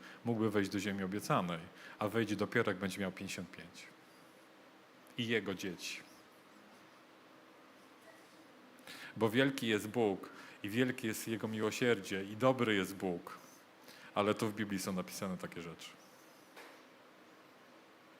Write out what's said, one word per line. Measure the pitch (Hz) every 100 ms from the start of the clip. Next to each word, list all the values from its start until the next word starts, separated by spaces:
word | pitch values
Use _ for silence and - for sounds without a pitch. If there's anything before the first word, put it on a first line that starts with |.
| - - 117
mógłby | 113 110
wejść | 104 98
do | 101
ziemi | 101 98
obiecanej, | 92 104 - 117 87 82 85 - - -
a | 107
wejdzie | 113 104 101
dopiero, | 101 120 107
jak | 92
będzie | 95 101
miał | 95
pięćdziesiąt | - 95 - 87
pięć. | - 85 - - - - - - - - - - - - - - -
I | 117
jego | 113 101 92
dzieci. | 98 85 - - - - - - - - - - - - - - - - - - - - - - - - - - - - - - - - - -
Bo | 110
wielki | 120 139 135 113
jest | 104 104
Bóg | 120 107 92 - - - -
i | 104
wielkie | 113 127 127 110
jest | 104 -
Jego | 110 110
miłosierdzie | 110 107 - 123 107 92 98
i | 98 110
dobry | 131 127 113 101
jest | 92 98
Bóg. | 95 87 - - - - - - - - - 107
Ale | 104 104
tu | 113
w | 104
Biblii | 101 98
są | 104
napisane | 92 90 - 98 90
takie | 87 -
rzeczy. | 85 82 - - - - - - - - - - - - - - - - - - - - - - -